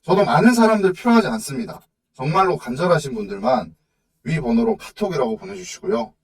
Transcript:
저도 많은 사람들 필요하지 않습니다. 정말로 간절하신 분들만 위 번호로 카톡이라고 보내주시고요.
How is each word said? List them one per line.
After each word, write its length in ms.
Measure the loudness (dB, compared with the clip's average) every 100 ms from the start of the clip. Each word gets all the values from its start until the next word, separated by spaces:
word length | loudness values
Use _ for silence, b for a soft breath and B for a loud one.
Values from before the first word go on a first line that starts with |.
저도 240 | 2 2
많은 300 | 4 4 4
사람들 400 | 6 4 4 2
필요하지 320 | 0 2 4 2
않습니다. 560 | -4 -8 -10 -10 -14 _ _ _
정말로 420 | _ -2 0 0 0
간절하신 580 | -6 -4 0 0 0
분들만 600 | -8 -10 -6 -2 -2 -2 -16 _ _ _ _ -6
위 140 | -4
번호로 360 | 0 0 0 -2
카톡이라고 600 | -8 -6 -4 -2 -4 -4
보내주시고요. 760 | -10 -14 -16 -12 -4 -4 -4 _